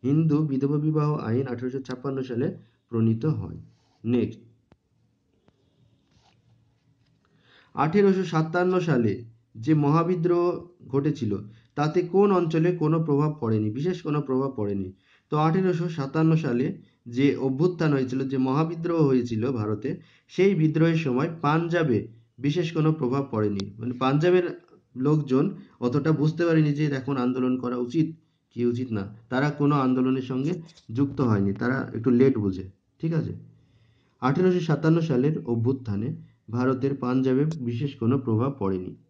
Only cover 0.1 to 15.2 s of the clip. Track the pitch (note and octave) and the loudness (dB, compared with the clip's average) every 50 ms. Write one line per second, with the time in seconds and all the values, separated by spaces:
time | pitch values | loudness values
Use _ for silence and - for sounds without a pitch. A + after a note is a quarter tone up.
0.1 | C#3+ D#3 E3 D#3+ C#3+ D3+ D#3 D3+ C3+ C3 C#3 C#3 D3 D3 D3+ D#3 D#3 D3+ D3 D3+ | 2 2 2 2 2 2 0 0 0 -2 -2 0 -2 0 0 0 0 0 0 0
1.1 | D3+ - - A2 A2 B2 C3+ A#2+ B2 A#2+ B2+ B2+ B2 C3+ C3+ - C3 B2 - C#3+ | -2 -2 -2 -2 -2 -2 -2 -4 -6 -6 -6 -6 -6 -8 -8 -8 -10 -8 -6 -6
2.1 | C3+ C3 C3 B2+ B2 A2+ C3+ F3+ F#3+ - - _ _ _ _ _ A#2 A2+ A2+ A2+ | -6 -6 -6 -6 -4 -2 -2 -4 -4 -8 -16 _ _ _ _ _ -2 0 2 2
3.1 | A2+ A2+ - D#3 D3 A2 F#2+ - - - - - _ _ _ _ _ _ - A2 | 2 0 0 -2 -2 -2 -4 -8 -12 -14 -16 -20 _ _ _ _ _ _ -4 -2
4.1 | B2 A#2+ G#2+ - - - - - _ _ _ _ - _ _ _ _ _ _ _ | 0 0 0 -2 -6 -12 -20 -20 _ _ _ _ -20 _ _ _ _ _ _ _
5.1 | _ _ _ _ _ _ _ _ _ _ _ _ _ _ _ _ _ _ _ _ | _ _ _ _ _ _ _ _ _ _ _ _ _ _ _ _ _ _ _ _
6.1 | _ _ _ _ _ _ _ _ _ _ _ _ _ _ _ _ _ _ _ _ | _ _ _ _ _ _ _ _ _ _ _ _ _ _ _ _ _ _ _ _
7.1 | _ _ _ _ _ _ _ _ _ - _ _ _ - C#3 D#3 E3 G#3 G3+ G3 | _ _ _ _ _ _ _ _ _ -20 _ _ _ 0 0 2 4 6 6 6
8.1 | F#3+ F#3 F#3 D#3 E3 D#3+ D#3+ D#3+ D#3+ F3 F3+ F#3 F#3 F3+ E3 E3 C#3+ A#2+ A#2 G#2+ | 6 4 2 0 2 0 0 2 0 2 2 4 2 2 2 2 2 2 2 2
9.1 | G2 - - - - _ _ _ _ A2+ A2+ C#3 D#3+ D3+ D3 C#3+ D3 E3 E3+ E3+ | 0 -2 -8 -16 -20 _ _ _ _ -8 0 2 2 4 4 4 4 4 4 2
10.1 | F#3 E3 D#3+ F3 F3 F3 F3 F3+ E3+ - - - - _ - - C3 C#3 C#3 D3+ | 0 0 2 2 2 2 2 0 -2 -4 -8 -16 -20 _ -16 -4 -2 0 0 0
11.1 | - - A#2+ G#2 G2+ F#2+ - - - - _ _ _ - D3 D#3 D#3+ F3+ E3+ E3 | -2 -2 -2 -4 -4 -6 -8 -14 -18 -20 _ _ _ -4 -4 0 0 0 -2 2
12.1 | - F#3+ G3+ G3+ G3 F3+ F3 E3 D#3+ D#3+ D#3+ F3 E3+ E3 D#3 D3+ D#3+ E3 D#3+ D#3 | 2 4 4 4 4 2 2 2 0 0 2 0 0 0 0 0 2 0 2 0
13.1 | C#3+ C#3 D3+ D#3 D3 - - A2+ A2 G#2+ G#2+ G#2+ G#2+ B2+ D3+ F#3 F3+ - - D#3+ | 2 2 2 0 -2 -4 -2 0 0 0 0 -2 -4 -2 -4 -4 -4 -4 -4 -4
14.1 | D3 D3 C#3+ - C3 C3 C3+ C#3 C3+ - G#2 G2+ G2+ G2 F#2+ F#2 - _ _ _ | -4 -4 -2 -2 -2 -2 -2 -4 -4 -4 -4 -4 -4 -4 -6 -8 -10 _ _ _
15.1 | _ _ | _ _